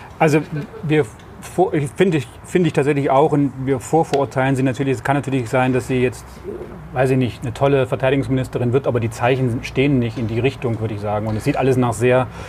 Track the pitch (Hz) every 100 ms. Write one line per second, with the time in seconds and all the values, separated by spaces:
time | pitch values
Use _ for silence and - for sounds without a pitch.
0 | - - 160 151 147 151 - - 147 156
1 | - - - - - - 190 160 139 -
2 | 190 156 - - - 180 165 165 139 143
3 | 139 135 156 147 139 123 131 131 - 160
4 | 165 143 123 135 131 131 135 127 135 120
5 | - 143 135 135 113 131 127 127 - 127
6 | 123 - - - - - - - - 131
7 | 131 131 120 - 120 113 139 139 123 127
8 | 131 139 117 131 127 113 120 135 139 120
9 | 113 - 120 131 127 120 - - 143 135
10 | 117 120 110 113 131 - 123 107 110 104
11 | 104 104 110 110 139 143 135 123 120 110
12 | 123 127 120 -